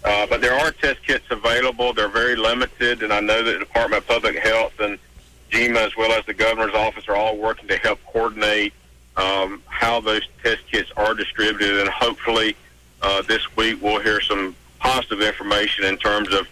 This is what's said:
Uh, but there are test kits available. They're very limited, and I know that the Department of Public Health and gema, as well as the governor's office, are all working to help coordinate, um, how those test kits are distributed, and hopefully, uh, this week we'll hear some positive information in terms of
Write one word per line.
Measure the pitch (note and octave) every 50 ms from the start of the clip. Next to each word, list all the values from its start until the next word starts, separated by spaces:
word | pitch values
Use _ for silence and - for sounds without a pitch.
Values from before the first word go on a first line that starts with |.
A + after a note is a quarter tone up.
| -
Uh, | - G#2 G#2 G#2
but | G2+ - -
there | - B2 B2+
are | C3+ D3+ D#3+
test | - - - C#3 C3 - -
kits | - - - - -
available. | B2 G#2+ G#2 A#2 A#2 B2 B2+ C3 A#2+ A#2 B2 B2
They're | A#2+ A2 G#2+ G2+
very | G2+ A2+ A#2 B2 B2
limited, | A2+ A2 A2+ A#2 B2 B2+ - - - A#2+ A#2+ A#2+ A#2
and | A2 G#2+
I | G#2 G#2
know | G#2 G#2+ G#2+ A2+
that | A2+ A#2
the | A2+ -
Department | G2+ - - A#2 A#2 G#2+ G#2+ G#2
of | - -
Public | A#2 A#2 A2 A2 G2 F#2+
Health | G#2+ A2 A2 A2+ A2 - - -
and | G#2+ G#2 G2+ F#2+ - - - - - - - - - -
gema, | - A#2 A#2+ A#2+ A#2+ A#2
as | A2 G#2 -
well | A2+ A2 A2+
as | A2+ A2 G#2+
the | - G2+
governor's | F2+ A2 A2+ A2+ A2 A2+ G#2+ G2
office, | G#2+ G#2+ F#2 - G#2+ - -
are | G2+
all | G2+ G#2+ A2 A2
working | G#2+ G#2+ A2 A2 - - G#2
to | G2
help | - - A2 G#2 - -
coordinate, | - - A#2 A2+ A#2 A2 A2 G#2+ G#2+ G#2 G#2 G#2 G#2 - - - - - - - - -
um, | F#2+ F#2+ F#2+ G2 G2 F#2+ F#2+ G2+ - -
how | - - - A#2 A#2 A#2 A#2
those | G#2+ A2 G#2+ G#2+ G2+ - - -
test | - A#2 A2 G#2+ - -
kits | - G#2+ G2+ - -
are | - G#2 G#2+ G#2+
distributed, | G#2 G2+ - - - G#2+ G#2+ G#2+ G2+ G#2 G2+ G2+ G2+
and | G2 G2
hopefully, | F#2+ - B2+ - A#2 - - A#2 A2+ A2+ A2 A2 G#2 - - - - - - - - -
uh, | - G2 G2 G2
this | F#2+ - A2 A2+ - - -
week | A2 A2+ A2+ A2 F#2+
we'll | G2 G#2 G#2+ G#2
hear | G#2 A2 G#2+ G#2
some | - - G#2 G2 F#2+ F#2+ F2+ - - - - -
positive | - B2+ C3 B2+ A#2+ - A2 G2+
information | G#2 G#2+ G#2+ - G2+ G2+ G#2 G#2 G#2 G#2 - G2 G2
in | F#2+ G2
terms | G2 - G#2+ G#2 G#2 G#2+ F#2+
of | G2 G2 F#2+ -